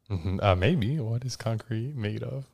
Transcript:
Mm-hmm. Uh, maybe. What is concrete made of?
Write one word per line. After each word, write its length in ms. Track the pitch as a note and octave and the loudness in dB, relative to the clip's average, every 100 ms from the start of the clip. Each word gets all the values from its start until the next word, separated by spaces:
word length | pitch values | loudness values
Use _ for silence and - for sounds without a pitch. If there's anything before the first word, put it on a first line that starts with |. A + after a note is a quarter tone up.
| - | -6
Mm-hmm. 280 | F#2 F#2 F#2 | -4 -2 2
Uh, 120 | G2+ | 4
maybe. 440 | F2 G#2+ F3 G#2+ D#3 | 6 4 4 2 0
What 240 | A2 A#2+ | -2 -2
is 120 | B2+ - | -4 -4
concrete 580 | B2 A2 - A2 C3 C#3 | -2 -2 -4 -4 -4 -4
made 260 | G#2+ A2 | -4 -4
of? 220 | A#2 C3+ - | -6 -8 -10